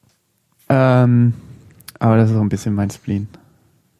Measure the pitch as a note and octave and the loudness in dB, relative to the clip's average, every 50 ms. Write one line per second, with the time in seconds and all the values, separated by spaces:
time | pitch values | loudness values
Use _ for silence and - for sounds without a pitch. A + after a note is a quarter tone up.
0 | _ _ _ _ _ _ _ _ _ _ _ _ _ - C3+ C3 C3 C3 B2+ B2+ | _ _ _ _ _ _ _ _ _ _ _ _ _ -2 0 2 2 2 4 2
1 | B2 B2 A#2+ A#2+ A#2+ A#2+ A#2 - - - - - - - - _ - - - - | 2 2 2 2 2 0 0 -4 -10 -20 -20 -20 -20 -20 -20 _ -20 -20 -12 -4
2 | - A2+ A2 A2+ A2+ A2 A2+ A2 G#2+ G2+ F#2+ F#2+ - A2 G#2 G2+ G2+ G2 - - | 0 2 2 2 2 2 0 0 -2 -2 -4 -6 -6 -6 -4 -4 -4 -6 -8 -10
3 | - - G2 G2+ G2+ G2+ - - _ _ _ _ _ _ _ _ _ _ _ _ | -10 -8 -6 -6 -6 -10 -16 -20 _ _ _ _ _ _ _ _ _ _ _ _